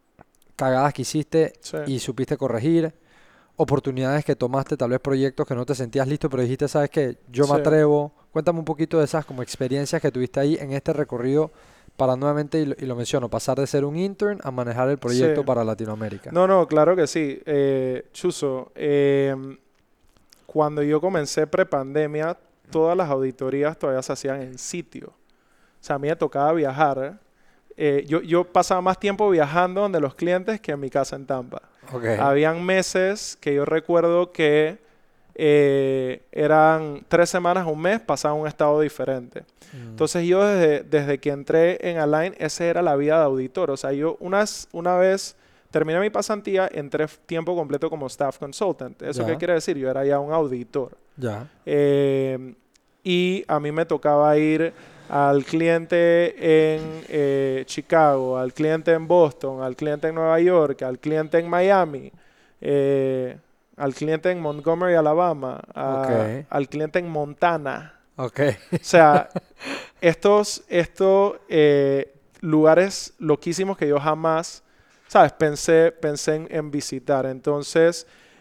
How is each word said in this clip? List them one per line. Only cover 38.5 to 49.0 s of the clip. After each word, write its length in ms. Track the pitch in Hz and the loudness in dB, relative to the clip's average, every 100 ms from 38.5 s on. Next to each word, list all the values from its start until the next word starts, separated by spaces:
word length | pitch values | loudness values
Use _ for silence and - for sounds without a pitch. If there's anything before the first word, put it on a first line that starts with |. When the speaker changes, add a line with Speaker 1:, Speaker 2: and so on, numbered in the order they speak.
| - 151 151 | 0 2 4
Speaker 2:
diferente. 600 | 151 - 131 131 123 - - _ - | 2 -2 -4 -6 -8 -16 -18 _ -20
Speaker 1:
Mm. 160 | 131 117 | -18 -12
Speaker 2:
Entonces 340 | 110 156 175 170 | -4 -2 0 2
yo 160 | 185 | 4
desde, 400 | 208 196 160 147 | 4 4 4 2
desde 360 | - 151 143 139 | 0 0 0 -2
que 100 | 147 | -4
entré 600 | 139 135 160 170 185 175 | -4 0 2 4 2 -4
en 80 | 165 | -2
Align, 380 | 147 151 180 - | 0 0 0 -4
esa 280 | 156 - 170 | -8 -4 -2
era 160 | 170 | 0
la 140 | 175 143 | 0 0
vida 200 | 147 160 | 2 2
de 40 | 147 | 2
auditor. 460 | 131 131 139 139 | 0 -4 -4 -4
O 60 | 135 | -4
sea, 160 | 135 | -4
yo 240 | 139 160 - | -4 -4 -6
unas, 480 | 180 196 214 - - | -4 -2 -2 -6 -14
una 240 | 170 175 180 | -6 -2 2
vez 380 | 190 196 - - _ _ _ | 2 2 -4 -18 _ _ _
terminé 280 | 156 156 170 | -2 0 0
mi 80 | 208 | -2
pasantía, 600 | 208 202 208 208 190 190 | -2 -4 -6 -2 -2 -2
entré 340 | - 143 147 156 | -4 -6 -4 -4
f-, 120 | - - | -8 -10
tiempo 300 | 165 160 175 | -6 -4 -4
completo 340 | 147 139 160 | -4 -4 -4
como 180 | 156 131 | -6 -8
staff 300 | - 143 - | -4 -6 -6
consultant. 640 | 143 - 196 - 127 - | -10 -4 -4 -4 -10 -12